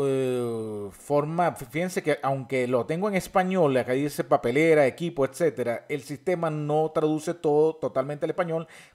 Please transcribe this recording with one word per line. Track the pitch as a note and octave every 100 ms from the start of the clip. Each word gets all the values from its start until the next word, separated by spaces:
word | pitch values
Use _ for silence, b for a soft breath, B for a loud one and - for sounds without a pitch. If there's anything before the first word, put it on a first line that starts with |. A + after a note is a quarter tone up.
eh, | C#3 C3+ C3 B2 A#2+ A2+ A2 G#2 G2+
forma. | - - D3 D3 E3+ E3+
Fíjense | B2 C3+ D#3 F3+ F#3
que | D#3 D3
aunque | C3+ C#3 B2 C3 B2
lo | B2+ A2+
tengo | D#3+ G#3+
en |
español, | F#3+ - G3 F#3 F#3 D3+ B2+
acá | A#2+
dice | B2+ D3 -
papelera, | - D3 A#2+ C3 E3 D3+ C3+
equipo, | - E3+ D3+
etcétera, | C3+ - E3 B2 A#2+ A2+ -
el | D3
sistema | - C#3+ - F3 E3
no | D3+ D3 D3+ D#3
traduce | D#3+ D#3 D#3 D3+
todo | E3+ D#3 D3 D#3+ D#3+
totalmente | C3 C3+ C3+ D3 D#3+
al |
español, | D#3 F3 E3 E3 B B